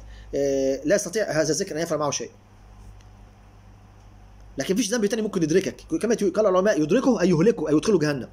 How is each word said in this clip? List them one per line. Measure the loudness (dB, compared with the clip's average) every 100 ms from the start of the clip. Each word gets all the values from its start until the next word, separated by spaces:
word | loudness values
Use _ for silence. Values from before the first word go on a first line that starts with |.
| -16 -20 -8
آه، | -4 0 0 0 -2
لا | 0
يستطيع | 0 0 -4 -2
هذا | -2 0
الذكر | -2 -4 -6
أن |
يفعل | -4 -2
معه | -2
شيء. | -4 -10 -16 -20 -20 -20 -20 -20 -20 -20 -20 -20 -20 -20 -20 -20 -20 -20 -20 -20 -20 -20 -20 -16 -8
لكن | -4 -2
فيش | -2
ذنب | 0 -2
تاني | -2
ممكن | -4 -2
يدركك، | 2 2 0 -8 -8 -4
كما | -2
تي-، | 0 0
قال | 2 2
العلماء: | 4 2 2
"يدركه | 2 2 2 2
أي | 2
يهلكه | 4 4 2 0
أي |
يدخله | 0 2 2
جهنم". | 2 -2 -8